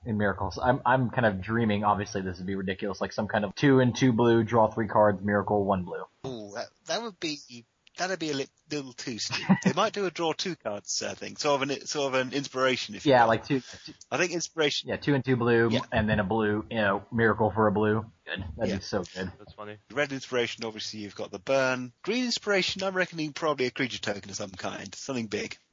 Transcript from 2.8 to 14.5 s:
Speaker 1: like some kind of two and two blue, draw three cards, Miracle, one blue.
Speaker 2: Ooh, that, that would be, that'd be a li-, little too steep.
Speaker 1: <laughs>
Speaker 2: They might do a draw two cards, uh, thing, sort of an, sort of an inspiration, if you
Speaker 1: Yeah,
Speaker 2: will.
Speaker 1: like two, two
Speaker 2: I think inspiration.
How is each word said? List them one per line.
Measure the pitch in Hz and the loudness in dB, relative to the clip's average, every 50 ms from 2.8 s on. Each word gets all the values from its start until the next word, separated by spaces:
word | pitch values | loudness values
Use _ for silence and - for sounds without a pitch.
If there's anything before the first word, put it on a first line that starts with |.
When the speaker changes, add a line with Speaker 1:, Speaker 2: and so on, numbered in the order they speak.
| 110 104 95 - | -4 -6 -4 -4
Speaker 1:
like | 104 95 | -6 -6
some | - - 107 98 | -4 -4 -4 -2
kind | - 110 104 | 0 -2 -2
of | 98 - | -2 -2
two | - - 143 135 131 | 2 4 6 8 8
and | 127 123 113 | 6 4 4
two | - 135 131 120 | 4 4 4 4
blue, | 107 120 117 117 117 113 | 6 6 6 6 6 4
draw | 107 117 120 110 107 | 4 4 4 4 4
three | 110 - 113 98 | 2 0 -4 0
cards, | - 113 107 104 101 92 95 | 4 6 6 6 6 2 0
Miracle, | 101 104 104 98 - 104 104 98 | 2 2 2 2 2 2 2 4
one | 98 101 92 87 | 2 2 0 0
blue. | 87 85 80 - - _ _ _ 131 | -4 -8 -10 -10 -12 _ _ _ -10
Speaker 2:
Ooh, | 127 113 104 101 101 | -8 -8 -10 -10 -10
that, | 117 110 - _ _ _ | -10 -10 -10 _ _ _
that | - 160 202 | -6 -4 -4
would | 233 233 190 _ | -4 -8 -10 _
be, | - 160 151 147 - - 123 120 117 _ _ _ _ _ _ - | -8 -8 -8 -8 -12 -18 -18 -20 -20 _ _ _ _ _ _ -6
that'd | 170 185 190 170 | -4 -4 -2 -4
be | 160 156 | -4 -4
a | 147 | -2
li-, | 135 135 - _ _ _ _ | -4 -4 -6 _ _ _ _
little | 147 147 135 131 120 | -6 -6 -6 -8 -14
too | - - - 120 107 | -12 -8 -8 -6 -6
steep. | - - - - - - 190 | -6 -6 -6 -6 2 2 2
Speaker 1:
<laughs> | - - | 2 2
Speaker 2:
They | 190 135 | -2 2
might | 165 202 220 - | 2 0 0 0
do | 208 202 | -2 -6
a | 180 | -4
draw | 160 - 170 160 151 | -4 -2 -2 -2 -2
two | - - 190 170 | -2 -4 -8 -8
cards, | - _ 113 101 104 _ - - - | -8 _ -8 -8 -8 _ -6 -6 -6
uh, | 110 101 98 | -4 -6 -8
thing, | - 101 104 104 104 | -8 -12 -14 -10 -2
sort | - 151 143 139 | 0 2 2 2
of | 131 143 | 2 -2
an, | 139 127 - - | -4 -6 -6 -8
sort | - 156 143 139 127 | -4 -2 -2 0 2
of | 131 127 131 | 0 0 0
an | - | -2
inspiration, | 143 135 131 - 131 131 131 131 131 - - 107 | -4 -6 -4 -2 2 2 2 2 0 -2 -8 -10
if | 98 - | -4 2
you | - 131 | 6 6
Speaker 1:
Yeah, | 123 117 | 8 8
Speaker 2:
will. | 113 | 6
Speaker 1:
like | 113 113 - | 4 2 2
two, | - 151 131 123 - - - - | -2 -2 -2 -2 -6 -18 -18 -18
two | - 151 _ - _ | -18 -20 _ -12 _
Speaker 2:
I | 113 135 | -2 0
think | 175 180 | 0 0
inspiration. | 175 175 160 - | 0 -4 -6 -6